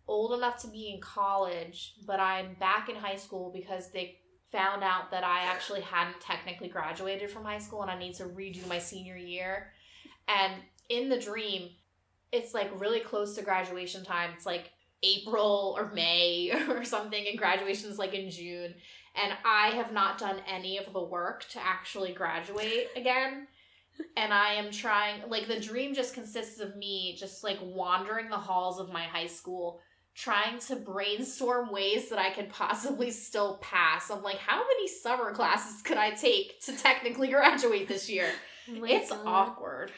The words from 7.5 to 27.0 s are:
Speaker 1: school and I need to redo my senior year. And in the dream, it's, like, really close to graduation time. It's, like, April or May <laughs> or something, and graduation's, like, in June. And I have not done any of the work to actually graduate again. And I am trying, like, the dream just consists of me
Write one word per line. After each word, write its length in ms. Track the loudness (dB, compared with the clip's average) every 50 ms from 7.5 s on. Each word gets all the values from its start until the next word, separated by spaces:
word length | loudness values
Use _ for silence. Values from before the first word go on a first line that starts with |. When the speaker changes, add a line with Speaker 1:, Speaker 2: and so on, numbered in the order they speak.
| -6 -6
Speaker 1:
school 240 | -8 -8 -8 -6 -4
and 80 | -4
I 80 | -4 -6
need 160 | -6 -8 -8
to 80 | -8 -10
redo 420 | -10 -8 -8 -10 -10 -10 -10 -6 -4
my 100 | -4 -4
senior 380 | -4 -4 -8 -10 -12 -12 -12
year. 560 | -12 -10 -8 -6 -6 -4 -4 -4 -6 -6 -10 -18 _ -20 -20 -20 -20 -20 -20 -20 _ _ 2
And 240 | 4 4 4 4 2 -4 -10 -18 _ -20 _ _
in 180 | -2 0 2 2
the 100 | 2 0
dream, 520 | 0 -4 -4 -4 -4 -2 -4 -4 -6 -8 -14 _ _ _ _ _ _ _ _ _ _ _
it's, 220 | -2 -2 -2 0 -2
like, 260 | -2 -2 -2 -2 -2
really 220 | 0 0 0 0
close 340 | -2 -2 -2 -2 -2 -2 -4
to 60 | -6 0
graduation 600 | 2 2 2 2 0 -4 -6 -6 -6 -8 -10 -6
time. 260 | -4 -2 -2 -2 -2 -4
It's, 80 | -6 -6
like, 240 | -4 -4 -4 -6 -10 -16 _ _ _ _ _ 4
April 720 | 4 4 4 0 0 2 4 6 6 6 6 4 2 0 0
or 120 | -2 -2 0
May 580 | 2 4 6 6 8 6 6 6 2 2 2 2
<laughs> 160 | 0 2 0
or 160 | 0 -2 -2
something, 420 | -2 -2 -2 -2 -2 -4 -4 -2
and 120 | -4 -2 0
graduation's, 600 | 2 2 2 2 2 0 -2 -2 -4 -8 -6 -4
like, 140 | -4 -4 -4
in 160 | -6 -6 -8
June. 440 | -8 -10 -10 -10 -8 -8 -8 -10 -10 -14 -18 -20 -20 -20 -20 -8 _
And 160 | -2 -2 -2 -2 0 2
I 220 | 4 6 6 6 6
have 240 | 4 2 -2 0 2
not 260 | 2 4 4 2 0
done 180 | -2 -2 -2 -4 -4
any 300 | -6 -8 -6 -4 -4 -4 -4
of 140 | -6 -4 -4
the 100 | -4 -4
work 420 | -2 -4 -2 -2 -4 -4 -6 -10 -12
to 100 | -10 -4 -2
actually 480 | -2 -2 -2 -4 -8 -6 -4 -4 -4 -2
graduate 760 | -2 -2 -2 0 -2 -4 -4 -4 -2 -2 0 0 0 0 -2 -4
again. 500 | 0 2 2 4 4 2 0 -2 -6 -10 -14 _ _ _ _ _ _ _ _ _ -12 -12 -6 -2
And 180 | -2 2 4 6
I 200 | 6 6 4 2
am 180 | 0 -2 -4 -6
trying, 500 | -4 0 2 2 4 2 2 -2 -4 -6 -4
like, 180 | -4 -4 -2
the 140 | -2 -2 -2
dream 340 | -2 -4 -4 -2 -2 -2 0
just 200 | -2 -2 -2 -4
consists 440 | -8 -10 -8 -6 -6 -6 -6 -8 -8
of 180 | -8 -8 -8
me 380 | -10 -8 -6 -4 -4